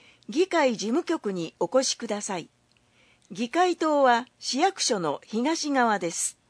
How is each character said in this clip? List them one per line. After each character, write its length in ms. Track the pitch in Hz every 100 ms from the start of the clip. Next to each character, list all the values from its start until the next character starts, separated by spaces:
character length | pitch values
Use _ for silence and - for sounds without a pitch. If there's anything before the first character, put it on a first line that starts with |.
| - _ -
議 180 | 220 370
会 300 | 339 277 208
事 100 | 190
務 140 | 269
局 280 | 339 330 214
に 240 | 190 160 -
お 60 | 175
越 180 | 262
し 120 | 262 -
く 100 | 226
だ 160 | 208
さ 160 | - 190
い。 120 | 147 _ _ _ _ _ _ _ _
議 180 | 180 233
会 280 | 320 359 339
棟 260 | 320 294
は 240 | 269 233 247 _
市 220 | - 240
役 220 | 359 381
所 180 | - 214
の 220 | 165 139 -
東 460 | 214 254 320 302
側 260 | 277 240 202
で 140 | 170
す。 260 | 170 - - _